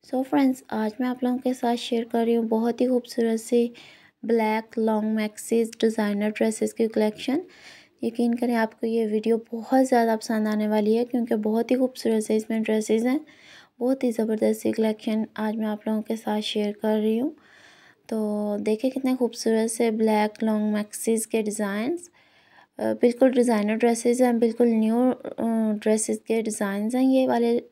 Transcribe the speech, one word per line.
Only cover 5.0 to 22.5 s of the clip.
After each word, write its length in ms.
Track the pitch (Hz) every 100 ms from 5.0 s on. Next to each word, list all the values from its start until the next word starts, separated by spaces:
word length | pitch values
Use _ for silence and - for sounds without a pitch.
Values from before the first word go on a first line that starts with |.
| 214 220
मैक्सीज 600 | 214 214 - 226 226 -
डिज़ाइनर 500 | 226 220 208 202 208
ड्रेसेस 420 | 214 226 220 214
की 140 | - 226
कलेक्शन। 540 | 220 214 214 - 277 370 - - - _ _
यकीन 300 | 226 226 233
करें 200 | 233 240 233
आपको 320 | 220 - 226
ये 180 | 226 214
वीडियो 320 | 214 220 226 226
बहुत 340 | 233 220 262 262
ज़्यादा 300 | 240 226 220
पसंद 320 | - 220 214
आने 200 | 214 214
वाली 260 | 214 208 226
है, 80 | 240
क्योंकि 300 | 247 233 226
बहुत 340 | 214 220 233
ही 40 | 254
खूबसूरत 480 | 254 - 226 220
से 120 | 214 220
इसमें 260 | 214 226
ड्रेसेस 400 | 220 220 214 220
हैं, 160 | 240 285 311 - - - - _
बहुत 240 | 247 269
ही 80 | 254
ज़बरदस्त 500 | 226 220 220 220 220
सी 100 | 226
कलेक्शन 540 | 220 220 214 - 214 214 -
आज 180 | 214 220
मैं 100 | 220
आप 140 | 208 220
लोगों 140 | 220
के 140 | 214 220
साथ 260 | 220 214
शेयर 300 | 214 214 208 208
कर 140 | 220 220
रही 200 | 214 226
हूँ। 140 | 277 - _ - - - - _ -
तो 480 | 220 214 208 208 208
देखिए 320 | 214 214 262
कितने 240 | 269 262 254
खूबसूरत 540 | 240 240 226 226 226
से 200 | - 233
ब्लैक 500 | 220 220 214 214 214
लॉन्ग 300 | 220 214 214
मैक्सीज 520 | 208 208 - - 226 220
के 160 | 226
डिज़ाइंस, 680 | 214 214 208 202 240 339 - _ _ _ _